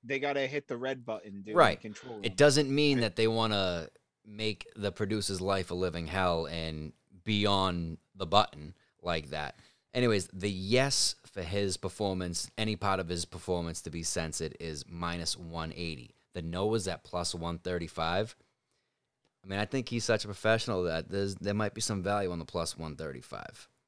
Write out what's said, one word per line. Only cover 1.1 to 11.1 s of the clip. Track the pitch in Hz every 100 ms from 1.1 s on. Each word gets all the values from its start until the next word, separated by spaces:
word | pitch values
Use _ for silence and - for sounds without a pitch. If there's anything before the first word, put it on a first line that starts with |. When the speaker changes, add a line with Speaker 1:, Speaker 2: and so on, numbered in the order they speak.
| 110 101 101
Speaker 1:
dude, | 101
Speaker 2:
Right. | 165 131 80
Speaker 1:
the | 107
control | 104 127 113
Speaker 2:
It | 110
Speaker 1:
room. | 104
Speaker 2:
doesn't | 147 139 139
mean | 139 147 135
Speaker 1:
Right. |
Speaker 2:
that | 113
they | - 113
wanna | 113 113 104 95 85 80 - _ _ 104
make | 104 110 101 -
the | - 101
producer's | - 101 107 98 95
life | 92 98 90
a |
living | 90 92 82 82
hell | 95 92 85 80
and | 82 80 78 76 - _ 95
be | 110 107 104
on | 98 95 87 82 80 _ 95
the | 92
button | 101 - 73 76 - _ _
like | 87 82 71
that. | 76 73 - - _ _
Anyways, | 127 123 104 87
the | 95 101
yes | 92 95 120 135 135 -